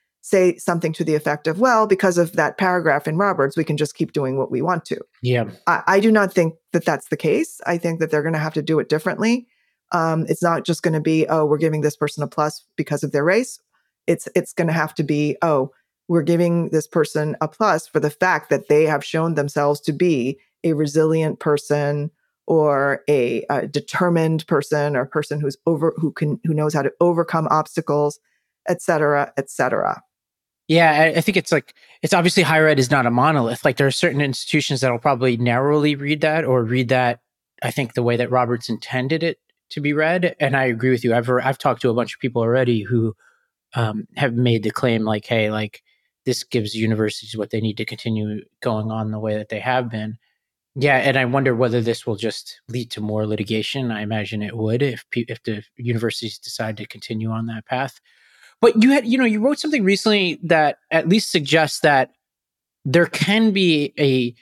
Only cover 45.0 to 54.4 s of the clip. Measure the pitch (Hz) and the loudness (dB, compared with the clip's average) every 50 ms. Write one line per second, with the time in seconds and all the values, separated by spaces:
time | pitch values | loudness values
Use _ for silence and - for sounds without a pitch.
45 | 110 110 107 107 - - 120 110 107 107 107 107 107 107 - - _ _ _ _ | 0 0 -2 -4 -2 -2 0 0 0 0 -2 -2 -4 -6 -8 -14 _ _ _ _
46 | _ _ _ _ - 131 123 - - - - 120 104 107 - 110 110 110 110 107 | _ _ _ _ -4 -4 -4 -4 -4 -4 -4 -4 -4 -4 -4 -2 -2 0 0 0
47 | 110 104 - - - 110 - 110 104 - - 110 110 110 104 - 110 - 113 - | -2 -2 -4 -8 -12 -12 -10 -10 -8 -6 -6 -4 -4 -4 -4 -6 -8 -10 -10 -10
48 | - 120 110 110 107 107 104 101 - _ _ _ - 127 110 107 107 110 110 113 | -6 -6 -4 -4 -4 -6 -8 -10 -12 _ _ _ -6 -4 -4 -4 -4 -6 -6 -6
49 | 110 107 110 107 110 110 107 107 107 - 113 104 - 127 127 127 123 117 113 107 | -6 -6 -6 -6 -6 -6 -6 -6 -6 -8 -10 -8 -4 -2 -2 -2 -2 -4 -6 -8
50 | 107 110 113 - _ _ _ _ _ _ _ _ _ _ - 135 143 143 135 127 | -8 -8 -10 -14 _ _ _ _ _ _ _ _ _ _ -6 -2 0 2 2 2
51 | - 139 131 135 127 120 127 139 139 139 120 113 127 117 117 123 110 117 113 - | 2 2 2 2 0 0 0 0 0 0 2 2 0 0 0 0 0 0 -2 -4
52 | - 123 110 104 117 110 - - - - - - _ - 113 123 113 - - 104 | -4 -6 -6 -4 -4 -6 -6 -8 -12 -18 -20 -20 _ -10 -8 -8 -8 -8 -10 -8
53 | 107 107 107 107 107 107 110 107 104 95 110 110 104 - - 139 131 120 110 104 | -6 -4 -4 -2 -2 -2 -4 -4 -4 -2 -2 -4 -4 -4 -6 -4 -4 -4 -4 -6
54 | 104 104 110 107 101 95 113 104 | -6 -4 -4 -4 -4 -4 -6 -6